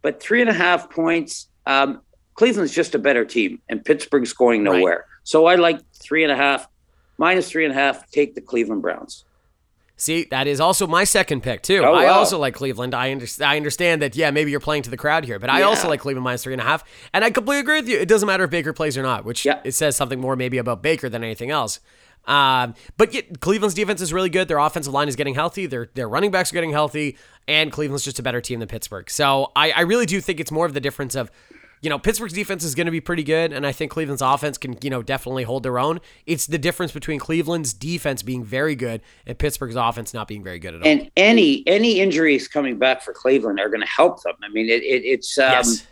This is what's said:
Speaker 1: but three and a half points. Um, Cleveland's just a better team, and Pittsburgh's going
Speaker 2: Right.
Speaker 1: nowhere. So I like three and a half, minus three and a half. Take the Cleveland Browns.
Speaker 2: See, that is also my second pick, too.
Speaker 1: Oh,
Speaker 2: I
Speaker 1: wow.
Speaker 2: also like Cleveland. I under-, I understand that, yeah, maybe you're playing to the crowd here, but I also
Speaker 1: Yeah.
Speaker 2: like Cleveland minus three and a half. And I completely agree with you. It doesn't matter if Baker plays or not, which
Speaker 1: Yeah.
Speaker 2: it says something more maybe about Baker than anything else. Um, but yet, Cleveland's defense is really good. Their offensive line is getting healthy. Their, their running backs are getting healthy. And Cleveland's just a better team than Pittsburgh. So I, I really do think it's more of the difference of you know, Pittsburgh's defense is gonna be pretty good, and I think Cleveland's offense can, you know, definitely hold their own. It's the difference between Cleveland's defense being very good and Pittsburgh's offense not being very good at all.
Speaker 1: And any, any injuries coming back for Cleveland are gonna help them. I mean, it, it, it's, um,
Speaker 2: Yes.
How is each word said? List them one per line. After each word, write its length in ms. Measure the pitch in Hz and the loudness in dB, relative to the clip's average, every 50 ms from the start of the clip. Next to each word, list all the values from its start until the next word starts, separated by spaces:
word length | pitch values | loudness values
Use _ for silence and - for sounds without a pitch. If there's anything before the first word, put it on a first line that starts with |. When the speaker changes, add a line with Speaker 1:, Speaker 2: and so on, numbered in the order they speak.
Speaker 1:
but 180 | - 151 147 - | -2 -4 -4 -4
three 200 | - - 208 240 | -2 0 2 4
and 100 | 240 226 | 4 2
a 40 | 208 | 2
half 360 | 170 180 175 180 175 - - | 2 4 4 4 2 0 -6
points. 580 | - 170 165 165 170 170 147 - - - - _ _ _ _ | -4 -2 0 0 0 0 -2 -6 -10 -14 -14 _ _ _ _
Um, 340 | 135 135 135 139 139 - - _ _ _ _ _ _ _ | 0 2 2 2 2 -2 -10 _ _ _ _ _ _ _
Cleveland's 400 | - 220 254 233 202 180 139 - | 2 4 4 4 2 0 0 0
just 200 | 165 160 - - | -2 -2 0 -2
a 40 | 147 | 0
better 260 | - 147 135 120 110 | 2 2 2 2 0
team, 360 | - - 123 104 90 - - _ - | 0 0 0 0 0 -4 -8 _ -8
and 160 | 113 104 - | -8 -8 2
Pittsburgh's 480 | - - - - - - 139 120 113 | 2 2 2 2 0 0 0 0 0
going 320 | - - 127 120 117 107 104 | 0 2 4 4 4 4 2
Speaker 2:
Right. 140 | 98 92 90 | 2 4 4
Speaker 1:
nowhere. 260 | 92 90 85 87 - _ - _ _ | 4 4 2 0 -4 _ -20 _ _
So 220 | - - 160 160 | 2 4 6 6
I 100 | 170 180 | 8 6
like 240 | 180 170 170 160 143 _ _ _ | 6 6 4 2 0 _ _ _
three 280 | - - - 147 160 | -20 -8 -2 0 0
and 100 | 160 147 | 2 2
a 40 | 139 | 2
half, 300 | 131 143 139 139 - - _ _ _ _ _ _ _ _ _ _ - | 2 2 2 2 0 -4 _ _ _ _ _ _ _ _ _ _ 0
minus 320 | 151 170 185 185 175 - | 0 2 2 2 0 -2
three 140 | - 165 160 | -2 -2 0
and 80 | 147 | 0
a 40 | 131 | 0
half. 340 | 139 139 139 131 - - _ | 2 0 0 0 -2 -10 _
Take 240 | - 151 147 143 - | 0 0 0 0 -2
the 60 | - | -16
Cleveland 400 | - - 127 120 113 101 110 98 | -12 -4 -2 -2 -2 0 -2 -4
Browns. 420 | 85 87 82 - - - - - _ _ _ _ _ _ _ _ _ _ _ _ _ _ _ - | -4 -4 -6 -6 -12 -18 -20 -20 _ _ _ _ _ _ _ _ _ _ _ _ _ _ _ -8
Speaker 2:
See, 240 | - - 160 170 165 _ | -4 -2 -2 -2 -2 _
that 160 | 135 131 135 | -2 -2 0
is 140 | 143 143 135 | 0 2 2
also 260 | 156 180 190 - 202 | 2 2 2 2 0
my 160 | 160 160 175 | 2 2 2
second 400 | 202 - - 196 185 - 147 127 | 4 4 2 2 2 2 -2 -4
pick, 200 | - 131 113 - | -2 -4 -6 -6
too. 200 | - - 190 196 156 | 0 2 2 6 6
Speaker 1:
Oh, 80 | 135 | 6
Speaker 2:
I 120 | 165 147 175 | 6 8 6
Speaker 1:
wow. 140 | 156 185 202 | 8 6 6
Speaker 2:
also 180 | 202 - 196 165 | 4 4 0 -2
like 160 | 143 131 - | -2 -4 -4
Cleveland. 400 | - 139 135 123 - 123 127 131 | -4 -6 -6 -4 -4 -6 -4 -2
I 160 | 123 127 131 | -2 -2 -2
under-, 160 | 135 139 120 113 - - 151 | -4 -6 -8 -10 -6 -2 0
I 120 | 143 147 | 2 2
understand 440 | 151 147 147 131 - 175 170 165 156 | 2 0 -4 -2 0 2 2 2 2
that, 120 | 147 135 113 | 0 -2 0
yeah, 160 | 151 160 147 | 0 0 2
maybe 220 | 139 147 151 147 | 2 2 0 0
you're 80 | 143 143 | -2 -4
playing 220 | - 151 151 147 131 | -2 -2 -4 -2 -4
to 60 | 127 | -6
the 60 | 127 | -10
crowd 280 | - - 151 151 165 151 | -4 -2 0 0 0 0
here, 160 | 123 110 98 | -4 -8 -6
but 100 | 110 127 | 0 2
I 120 | 135 170 | 4 4
also 220 | 190 202 220 - - | 6 4 4 2 0
Speaker 1:
Yeah. 60 | 175 | 0
Speaker 2:
like 100 | 151 131 | -2 -2
Cleveland 220 | - 143 135 127 | -2 -6 -6 -4
minus 220 | 127 127 123 120 - | -2 -4 -4 -4 -6
three 80 | 131 131 | -8 -8
and 80 | 127 | -4
a 20 | 110 | 0
half. 200 | 127 151 160 - - - - - - | 0 -2 -2 -4 -12 -20 -20 -14 -4
And 120 | - 190 214 | 0 2 2
I 60 | 233 | 2
completely 280 | 226 254 208 254 285 285 | 2 0 0 0 -2 0
agree 200 | 262 262 302 311 | 2 2 0 0
with 80 | 254 226 | 2 0
you. 100 | - 131 | 0 0
It 100 | 185 175 | 4 4
doesn't 180 | 220 214 208 208 | 4 4 4 2
matter 160 | 190 185 185 | 2 0 0
if 60 | 147 | 0
Baker 220 | 160 170 139 156 | 0 -2 -2 -4
plays 240 | 151 - 160 156 123 | -4 -2 -4 -2 -2
or 60 | 131 | -2
not, 220 | 131 131 120 104 104 | -2 -2 -2 -2 -4
which 200 | 107 120 - - | -8 -8 -2 0
Speaker 1:
Yeah. 140 | 143 147 - - | 0 0 0 -2
Speaker 2:
it 80 | 131 | -6
says 240 | 127 - 160 147 131 | -2 0 0 0 0
something 240 | - 139 120 131 127 | 0 -4 -4 -4 -6
more 160 | 131 131 131 | -4 -4 -4
maybe 220 | 127 127 127 127 127 | -2 -4 -2 -2 -2
about 240 | 120 123 117 92 95 | -2 -4 -6 -2 0
Baker 240 | 151 165 - - 127 | 0 0 0 -2 -8
than 160 | 107 117 117 | -6 -6 -6
anything 260 | 113 110 - 120 127 | -8 -8 -8 -6 -4
else. 300 | 151 151 120 104 - - _ _ _ _ _ _ _ _ _ - | -2 -2 -2 -4 -6 -10 _ _ _ _ _ _ _ _ _ 0
Um, 460 | 139 143 139 135 131 127 123 120 117 - - - - | 2 4 4 4 4 2 0 -2 -6 -14 -20 -16 2
but 160 | - 220 220 | 2 2 2
yet, 280 | - 262 - _ 185 - | 2 -8 -8 _ -14 -6
Cleveland's 340 | - 165 208 220 202 208 165 | 0 0 0 2 0 -2 0
defense 260 | 190 214 190 208 160 | -2 -2 -2 -2 -4
is 120 | 185 156 | -4 -4
really 160 | 160 185 190 180 | -2 -2 -2 0
good. 180 | 151 185 185 | 0 0 0
Their 120 | - 165 147 | 2 2 2
offensive 340 | 147 151 - 170 156 143 | 2 2 0 -4 -6 -2
line 160 | 135 139 147 147 | 0 0 0 0
is 80 | 127 | -2
getting 180 | 117 147 139 127 | -2 -4 -2 -2
healthy. 320 | 143 156 170 - 202 190 | -2 -2 -2 -4 -6 -8
Their, 220 | 151 131 120 117 - _ | -6 -6 -8 -8 -8 _
their 140 | 131 123 107 | -8 -6 -2
running 220 | 113 151 202 208 | 0 0 0 2
backs 220 | 190 185 180 - | 2 0 0 0
are 20 | - | -2
getting 180 | 180 165 160 | -4 -4 -2
healthy. 440 | 147 151 151 143 - 156 151 143 127 - - - _ _ _ - | 0 0 0 0 -2 -4 -4 -4 -6 -8 -20 -20 _ _ _ 2
And 240 | 151 156 156 151 | 2 2 2 0
Cleveland's 320 | - 151 151 139 139 139 - | -2 -4 -4 -4 -4 -6 -6
just 160 | 139 131 - | -6 -8 -6
a 20 | |
better 180 | 120 127 120 123 | -6 -4 -4 -4
team 200 | 117 - 127 117 | -6 -6 -8 -8
than 80 | 113 98 | -8 -8
Pittsburgh. 420 | 113 110 - - 104 110 104 - | -10 -12 -10 -12 -12 -14 -12 -10
So 400 | - - 147 139 135 135 135 - _ | -2 0 2 2 4 2 0 0 _
I, 140 | 139 151 160 | 2 2 2
I 80 | 117 139 | 4 2
really 260 | 175 170 214 240 240 | 2 2 2 2 2
do 140 | 151 185 196 | 0 -2 -2
think 180 | - - 180 151 | -2 -4 -6 -6
it's 140 | 156 - | -6 -4
more 140 | 151 156 170 | -2 -2 -2
of 80 | 165 135 | -2 -2
the 60 | 143 | -4
difference 360 | 127 143 - - 143 127 127 | -6 -6 -6 -6 -6 -4 -4
of 120 | 135 120 - _ _ _ _ - - - _ _ _ | -4 -6 -8 _ _ _ _ -20 -20 -20 _ _ _
you 100 | 151 156 | -4 -4
know, 80 | 147 139 | -4 0
Pittsburgh's 340 | - 208 220 - 233 190 | 0 -2 -2 -2 -6 -6
defense 320 | 160 196 202 - 196 170 165 | -6 -6 -4 -4 -6 -6 -6
is 100 | 160 131 | -6 -2
gonna 160 | 147 170 170 | -2 -2 -2
be 100 | 165 160 | -2 -4
pretty 220 | - - 175 165 | -4 -4 -4 -4
good, 300 | 151 139 160 160 165 160 | -2 0 0 0 0 -2
and 140 | 147 135 143 | -2 -4 -4
I 60 | 139 | -4
think 180 | 131 - 160 139 | -4 -4 -8 -6
Cleveland's 300 | - 160 160 139 139 120 | -4 -6 -4 -4 -4 -2
offense 360 | 135 131 139 139 147 151 135 - | 2 2 2 2 0 -6 -6 -6
can, 180 | - 131 120 - | -10 -12 -10 -8
you 80 | - 139 | -6 -6
know, 120 | 131 123 | -6 -6
definitely 420 | 110 - 135 123 - 123 131 131 123 | -4 -4 -6 -6 -6 -6 -6 -6 -4
hold 180 | 107 123 135 | -4 -4 -4
their 160 | 117 127 123 123 | -4 -2 -2 0
own. 220 | 131 151 170 175 - - - _ _ | 0 0 -2 -4 -8 -18 -20 _ _
It's 200 | - 165 147 - | -6 -4 -4 -2
the 120 | - 156 156 | -4 -4 -2
difference 340 | 131 175 170 - 180 156 | -2 -2 -2 -2 -6 -6
between 260 | - 151 - - 156 139 | -6 -10 -8 -6 -6 -6
Cleveland's 520 | 139 - 160 165 160 156 170 170 151 120 | -4 -2 -2 -2 0 0 -2 -4 -4 -6
defense 500 | 98 92 131 156 175 170 - 147 135 120 | -8 -8 -6 -6 -6 -4 -4 -4 -4 -4
being 200 | - 120 127 123 117 | -6 -8 -8 -8 -8
very 300 | 104 123 131 147 160 147 | -6 -4 -2 -2 -2 -2
good 260 | 123 127 117 113 107 - _ _ _ _ | -4 -4 -6 -6 -8 -12 _ _ _ _
and 120 | - 120 - | -14 -6 -4
Pittsburgh's 380 | - 147 - - 139 120 117 | -4 -4 -2 -4 -8 -6 -4
offense 360 | 123 117 117 117 120 110 - | -2 -2 -2 -2 -4 -10 -10
not 140 | - 117 107 - | -10 -10 -10 -8
being 140 | 107 104 | -10 -12
very 160 | 95 92 90 87 | -10 -12 -12 -12
good 160 | 78 90 82 | -12 -12 -12
at 80 | 82 | 0
all. 60 | 85 156 | 2 2
Speaker 1:
And 220 | 151 143 143 - _ | 2 2 0 0 _
any, 460 | 175 190 214 233 233 190 151 139 139 - | 4 6 6 6 6 6 4 4 2 2
any 340 | 160 185 208 226 240 220 185 | 2 2 4 4 2 2 2
injuries 480 | 196 196 151 156 160 156 143 127 135 - | 2 2 2 2 2 4 2 2 0 -4
coming 300 | - 147 143 131 120 110 | -4 -4 -2 -2 -2 0
back 240 | 127 131 131 - | 2 2 2 0
for 100 | - - | -4 -14
Cleveland 480 | 92 - - 127 135 135 110 110 98 98 | -16 -2 2 4 4 4 2 0 -2 0
are 80 | 101 107 | 0 -2
gonna 180 | 101 107 104 | -2 -2 -4
help 360 | - - - 156 175 175 - | -2 2 4 4 4 4 -2
them. 120 | - 87 85 _ | -8 -8 -8 _
I 60 | 104 104 | -12 -6
mean, 180 | 104 110 113 113 | -4 -2 0 2
it, 140 | 117 120 | 2 0
it, 220 | - 135 131 127 101 | 2 0 0 0 0
it's, 340 | 123 135 120 - - - 139 | -2 -2 -2 -2 -4 0 2
um, 120 | 135 131 | 4 4
Speaker 2:
Yes. 340 | 127 127 123 120 117 110 - _ | 4 4 4 2 0 -2 -6 _